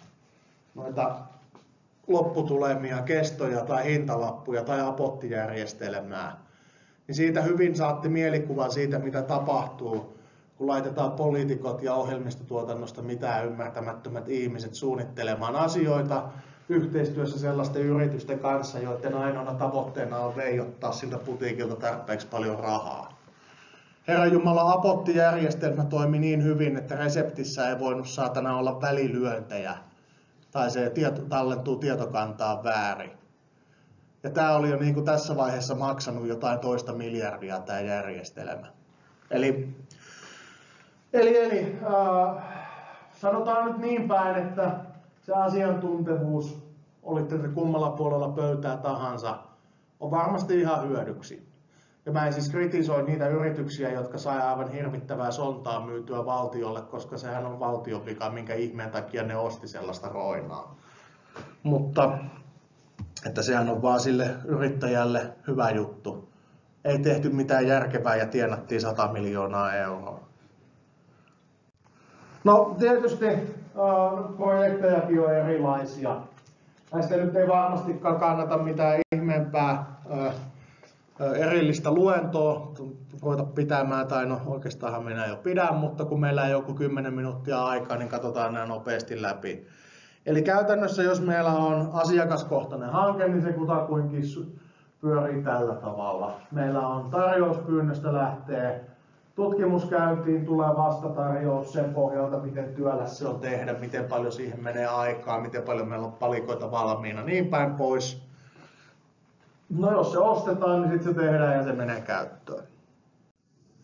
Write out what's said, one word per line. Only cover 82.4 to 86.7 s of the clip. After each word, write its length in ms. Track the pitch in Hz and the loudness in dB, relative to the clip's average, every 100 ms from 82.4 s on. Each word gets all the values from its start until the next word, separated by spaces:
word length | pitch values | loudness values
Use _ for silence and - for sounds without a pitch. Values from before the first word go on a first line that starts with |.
| 151 147 - - 135 - - - | 2 2 -4 -12 -12 -12 -16 -6
ruveta 220 | 147 143 | -2 0
pitämään, 640 | 143 151 147 143 135 135 131 | 0 0 0 2 2 0 0
tai 180 | 131 127 | 0 0
no, 160 | 123 143 | -2 -4
oikeastaanhan 580 | 135 120 - 120 117 | -6 -6 -6 -6 -6
minä 220 | 120 113 110 | -4 -4 -4
jo 100 | 101 | -4
pidän, 400 | 180 180 170 151 | -2 2 2 2
mutta 300 | 151 151 151 | -2 -2 -2
kun 140 | 151 | 0
meillä 260 | 147 143 135 | 2 2 2
ei 60 | |
joku 220 | 139 139 | 2 0